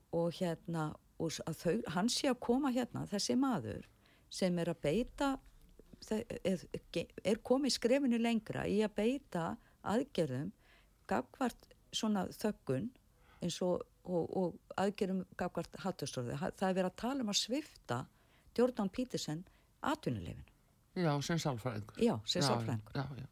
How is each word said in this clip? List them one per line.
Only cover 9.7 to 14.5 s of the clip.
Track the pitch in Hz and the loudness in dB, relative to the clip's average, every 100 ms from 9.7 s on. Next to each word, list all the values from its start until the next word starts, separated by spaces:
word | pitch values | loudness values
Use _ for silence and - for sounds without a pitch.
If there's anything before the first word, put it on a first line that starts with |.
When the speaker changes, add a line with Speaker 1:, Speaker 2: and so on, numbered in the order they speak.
| _ | _
Speaker 1:
aðgerðum | - 214 277 - 151 127 160 - - - _ _ - | -2 0 0 0 0 0 -4 -8 -20 -20 _ _ -2
gagnvart | 208 - - 247 - - - _ | -2 -2 -2 -2 -2 -18 -20 _
svona | - 220 202 180 | -2 0 0 -2
þöggun | - 214 202 - 131 233 - _ _ - - | -2 -4 -2 -2 -2 -2 -10 _ _ -20 -6
eins | 175 - | -4 0
og, | 185 - - _ | 0 0 -4 _
og, | - 175 - | -2 0 0
og | 190 180 | 0 -2